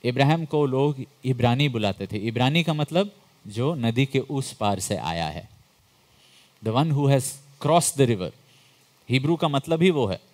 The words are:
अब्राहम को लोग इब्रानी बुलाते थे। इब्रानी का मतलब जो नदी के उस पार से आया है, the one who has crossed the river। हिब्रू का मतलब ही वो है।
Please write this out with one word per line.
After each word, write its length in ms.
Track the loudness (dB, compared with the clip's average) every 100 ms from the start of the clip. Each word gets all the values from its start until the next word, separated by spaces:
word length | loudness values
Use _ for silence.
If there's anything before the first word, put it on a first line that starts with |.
| -2
अब्राहम 340 | 4 4 4
को 220 | 0 0 0
लोग 300 | 2 0 -2 -10 _
इब्रानी 440 | -4 0 2 2 0
बुलाते 380 | 0 -2 -2 -6
थे। 120 | -6
इब्रानी 460 | -4 0 0 2
का 100 | 0
मतलब 420 | -2 -2 0 -2 -6 _ _ -12
जो 280 | -4 -4
नदी 320 | -2 -2 0 0
के 120 | 0
उस 340 | -2 -6 -6
पार 280 | -2 -2 -2
से 160 | -4 -6
आया 320 | -4 -4 -6
है, 200 | -8 -16 -20 _ _ _ _ _ _ _ _ _ _
the 120 | -2 0
one 160 | 2
who 140 | 2 2
has 140 | 2 0 -12 -20 _ 2
crossed 300 | 2 2 2
the 140 | 2
river। 200 | 2 -4 -10 _ _ _ _ _ _ -2
हिब्रू 260 | -2 0 0
का 120 | 0
मतलब 340 | -2 -2 2
ही 80 | 2
वो 160 | 2 -2
है। 140 | -4 _